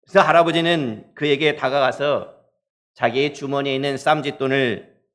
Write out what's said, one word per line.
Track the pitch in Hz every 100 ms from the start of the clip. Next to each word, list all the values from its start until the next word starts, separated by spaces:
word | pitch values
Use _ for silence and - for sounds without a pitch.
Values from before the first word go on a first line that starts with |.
그래서 | _ 196
할아버지는 | 156 160 170 165 165 170 127 104 - -
그에게 | 147 139 151 147
다가가서 | 131 143 131 120 143 123 - - _ _ _ _ _
자기의 | - 120 120 147
주머니에 | 147 139 139 139
있는 | 135 143 135
쌈짓돈을 | 151 151 139 139 135 135 127 98 - _ _